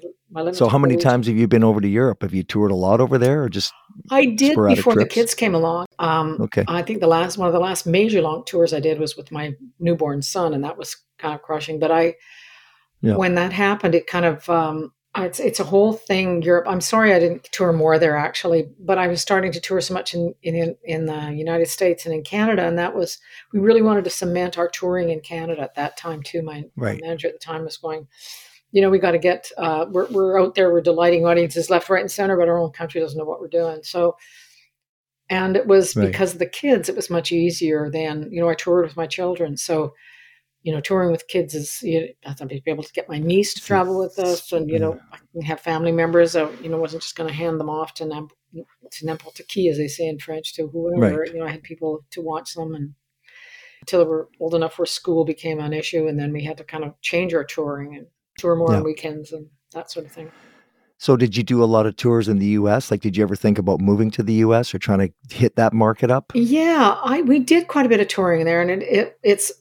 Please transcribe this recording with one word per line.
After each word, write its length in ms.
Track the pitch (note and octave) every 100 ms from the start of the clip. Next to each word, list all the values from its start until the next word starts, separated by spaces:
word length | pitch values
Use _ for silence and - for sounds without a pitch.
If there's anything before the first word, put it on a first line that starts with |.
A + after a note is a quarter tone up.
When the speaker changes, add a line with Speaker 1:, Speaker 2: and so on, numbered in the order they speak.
| - - _
Speaker 1:
my 120 | D#3+
limited 160 | E3+ F3+
Speaker 2:
So 100 | A#2+
how 100 | C#3
many 160 | C#3
Speaker 1:
Norwegian. 160 | A#2 C3+
Speaker 2:
times 180 | B2 A#2
have 80 | A2
you 120 | A2+
been 160 | A#2
over 180 | A2+ G#2+
to 60 | G2+
Europe? 340 | G#2+ C3 G2
Have 120 | F#2+
you 100 | F#2
toured 260 | F2 G#2+ G#2
a 60 | F#2
lot 260 | F#2+ A2+
over 160 | B2 C3
there, 240 | B2 D3+
or 60 | B2
just 240 | F2+ - - _ - -
Speaker 1:
I 140 | C4+ C4+
did 260 | G#3+ C4+
Speaker 2:
sporadic 260 | B3+ G#3 A#3+
Speaker 1:
before 160 | A#3+
the 60 | G#3+
Speaker 2:
trips? 160 | G#3 A3+
Speaker 1:
kids 180 | A#3
came 220 | - A3 E3+
along. 320 | E3 E3+ F3 -
Um, 400 | E3 D#3+ D#3 D#3
Speaker 2:
Okay. 240 | G#2+ - -
Speaker 1:
I 160 | F3
think 160 | F3 G#3+
the 80 | E3
last, 320 | E3 F3+ G3+
one 80 | F3+
of 60 |
the 60 | E3+
last 280 | F#3 F3+ E3
major 340 | F3+ A3 G3+
long 220 | D#3+ D#3+ -
tours 260 | E3+ E3
I 80 | D#3
did 180 | D#3 D3+
was 180 | D#3 -
with 140 | C#3
my 240 | D3+ D3+ C#3 C4 -
newborn 420 | E3+ E3+ D3+ C#3+
son, 320 | C#3 F#3+ E3+
and 100 | C#3+
that 140 | C#3+ D3
was 180 | C3+ - _ _
kind 160 | D#3+
of 80 | D3+
crushing. 380 | - D3+ D#3 D#3
But 120 | D#3
I, 240 | E3 E3 E3 _ - - - _ _ _ _
Speaker 2:
Yeah. 140 | D#3 G3
Speaker 1:
when 180 | F3+
that 180 | F3 F#3
happened, 440 | F#3 G3+ G3+ F3+ E3
it 100 | -
kind 200 | F3+ E3+
of, 220 | D3 -
um, 460 | E3 D#3+ D#3 D#3 _ _ G#3
it's, 220 | F3+ -
it's 200 | C4 A3
a 40 |
whole 300 | E3 G3 G#3+
thing, 500 | A3 - F#3+ F#3 F3
Europe. 220 | E3+ F3 G3+
I'm 140 | F3+
sorry 320 | - A3 A3
I 60 | F3+
didn't 260 | E3+ E3+ -
tour 220 | - F3+
more 240 | E3 D#3 D#3+
there, 180 | D#3+ D3
actually, 540 | D3+ - F3 E3 D3 -
but 200 | F3+ F#3
I 80 | F3+
was 140 | E3+
starting 300 | - F#3+ F#3
to 60 | E3+
tour 220 | - F#3
so 120 | E3+
much 200 | F#3 -
in, 220 | F3 E3+ -
in, 320 | E3+ E3 E3 -
in 220 | D#3+ D#3+ D#3+
the 240 | D3+ D3+
United 340 | D3+ D#3+ E3+ E3
States 380 | - F3+ E3+ E3+
and 80 |
in 100 | D#3
Canada, 440 | D3+ G#3 A3 G3+ E3+
and 100 | E3+
that 160 | F3 G#3
was, 220 | E3+ - _ - -
we 80 | G#3
really 220 | G#3 A3+
wanted 220 | A3 G#3
to 80 | F3+
cement 460 | - F3+ F3 F3+ F3
our 120 | E3+
touring 400 | - F3+ F3+ E3+
in 120 | D#3+
Canada 400 | D3+ E3 E3 D#3
at 140 | C#3 -
that 220 | D3 -
time, 240 | E3+ D#3
too. 220 | C#3+ E3+
My, 220 | D#3+ D3 D3+ C#3+
my 100 | B2
Speaker 2:
Right. 120 | D#3
Speaker 1:
manager 260 | E3 E3 E3
at 60 |
the 60 | -
time 240 | E3 D#3+ D#3+
was 120 | -
going, 300 | D#3+ D#3 D3 _ - - - _ _
"You 120 | G3
know, 80 | G3
we 80 | F#3+
gotta 180 | F#3 E3
get, 320 | F3 F3 - -
uh, 300 | E3 D#3 E3+
we're, 160 | F#3 -
we're 280 | G3 F#3+ F#3+
out 140 | F#3
there, 180 | G3 F#3
we're 80 | E3+
delighting 440 | E3+ E3 F3 F3 E3+
audiences 460 | F3 E3 E3+ E3
left, 180 | F3 -
right, 120 | F#3+
and 100 | G3
center, 260 | - G3 F#3
but 100 | E3+
our 120 | E3+
own 120 | D#3+
country 300 | - E3+ E3+
doesn't 160 | D#3 D#3
know 80 | D#3
what 160 | E3+
we're 60 | E3+
doing." 340 | E3+ E3 D#3
So, 340 | - F3+ F3 - - - - _ _ _ _ _ _ _ -
and 300 | F#3 F#3+ F#3+
it 80 | G#3+
was 280 | G3 F3+ -
Speaker 2:
Right. 100 | F#3+
Speaker 1:
because 280 | - F#3
of 60 | F3
the 60 | F3
kids, 420 | - C#4+ A3+ E3
it 80 | -
was 140 | -
much 220 | F3 E3
easier 580 | E3+ E3+ E3+ D#3+ D3+ D3
than, 420 | D#3 D#3 D3+ D3+
you 80 | E3+
know, 80 | E3+
I 40 | D#3+
toured 300 | F3+ F3 D#3+
with 100 | D3+
my 120 | D#3+
children, 500 | - F3+ F3 D#3+ C#3+
so, 360 | - D#3 D3+ - - - - _ _ _
you 100 | E3
know, 80 | D3+
touring 280 | C#3+ F#3+ F3
with 180 | E3 -
kids 260 | F#3 D3 D3+
is, 260 | D3 -
you 180 | A3 E3
know, 60 | D#3+ - C#3+
I 80 |
thought 180 | C#3 C3+
I'd 120 | C#3 D#3+
be 60 |
able 120 | D3+
to 80 | D3+
get 160 | - -
my 100 | D3+
niece 360 | E3 F#3+ G3+
to 80 | -
Speaker 2:
See, 60 | -
Speaker 1:
travel 300 | G3 F#3 F#3+
with 220 | F#3 G3
us, 320 | F3+ F3 -
and, 160 | E3+ D#3
you 60 |
Speaker 2:
yeah. 60 | D#3+
Speaker 1:
know, 200 | D#3+ - _
I 40 | - _
can 100 | E3+
have 180 | D3+ D#3
family 320 | E3+ D#3+ E3
members. 420 | E3 E3 E3+ E3 E3+
I, 160 | D3+ -
you 120 | D#3+
know, 100 | D#3+
wasn't 260 | D#3+ D#3+
just 120 | - -
gonna 160 | D#3+
hand 300 | D3+ E3+ D#3+
them 80 | D3+
off 240 | D#3 D#3 -
to 100 | D#3
Nam-, 220 | D3+ D3+ _ _ E3
to 500 | - _ - - D#3
n'importe 360 | D#3 - - -
qui, 180 | G#3 F3
as 80 | D3
they 100 | C#3+
say 180 | C#3 D#3+
in 120 | D3+
French, 340 | E3 D#3 - -
to 120 | D#3
whoever. 520 | E3 E3+ F3 - D#3
Speaker 2:
Right. 120 | E3+
Speaker 1:
You 60 | E3
know, 60 | D#3
I 60 |
had 120 | D#3
people 400 | - D#3+ D#3+ D#3 -
to 100 | F3+
watch 340 | D#3+ D#3 D#3 E3+
them, 200 | D#3+ D#3
and 180 | C#3+ C#3+ _ _ _ - - - - _
until 180 | - F3+
they 60 | D#3+
were 180 | D#3+ - -
old 120 | E3
enough 240 | E3 D#3+ -
where 80 | E3+
school 380 | - - E3
became 360 | D#3 D#3 E3 D#3
an 120 | D3+
issue, 360 | D#3 - E3+ D#3
and 120 | D3
then 140 | C#3+
we 100 | D3
had 140 | D3 D#3
to 80 | -
kind 180 | D#3
of 160 | D3 -
change 320 | - F3 F3+
our 120 | E3 C#3+
touring 500 | - D3 C#3 C#3+ C#3+
and 120 | - _ _ -
tour 180 | F3 E3
more 140 | E3
on 60 | -
Speaker 2:
Yeah. 20 |
Speaker 1:
weekends 500 | D#3 D#3 D#3+ D3+ D3+
and 160 | D#3 D3+ _ _
that 160 | D#3+ -
sort 140 | E3+ D3
of 60 |
thing. 180 | E3 D#3+ - _ _ _ _ _ _
Speaker 2:
So 140 | - B2+
did 220 | A#2+ G#2
you 60 |
do 200 | G#2 A#2+
a 20 | A2+
lot 200 | A2 G#2+
of 100 | G2+
tours 320 | B2 A#2 G#2+
in 120 | G2+
the 80 | G2+
U 200 | G#2 G#2
S? 240 | A2+ -
Like, 80 | G#2
did 160 | G#2+ F#2
you 80 |
ever 100 | G#2 G2+
think 200 | G#2+ G#2
about 220 | F#2 D#2+
moving 320 | G2 G#2 A2
to 100 | A2+
the 120 | G#2
U 200 | A2 A2
S 220 | A#2 A#2+ F#2+
or 40 |
trying 200 | - G2
to 340 | F#2+ - -
hit 220 | - A#2+ -
that 160 | A2+
market 400 | A2 A2 A2 A#2
up? 220 | B2+ - B3
Speaker 1:
Yeah, 640 | A#3 D4+ E4 D#4+ A#3+ -
I, 200 | C4 D4
we 180 | C4+ C#4+
did 300 | B3+ E4+ E4+
quite 160 | D4 B3+
a 40 |
bit 120 | A3
of 80 | G#3
touring 340 | - F3+ E3
there, 180 | E3 E3+
and 80 | F3
it, 140 | F#3+
it, 360 | - G3+ A#3 -
it's, 260 | G#3 G3+ - -